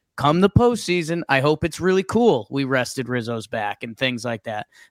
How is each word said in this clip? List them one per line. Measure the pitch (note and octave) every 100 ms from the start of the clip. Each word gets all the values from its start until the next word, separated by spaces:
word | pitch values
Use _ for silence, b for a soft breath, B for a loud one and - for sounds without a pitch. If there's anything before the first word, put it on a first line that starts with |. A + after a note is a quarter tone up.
| _ -
come | C#3+ E3+
the | G3
postseason, | - A#3+ A3+ - F3+ D#3 E3+ -
I | C3+
hope | D3 D#3
it's | E3 -
really | F3+ F#3+
cool. | F#3+ A3 A#3+ C3 -
We | C#3
rested | C3+ C3 A#2+ - B2
Rizzo's | B2 A2+ A#2 -
back | A2+ G#2 G2+
and | A#2+ A2
things | C3 B2 A#2+
like | A#2
that. | A#2 G#2+ - b b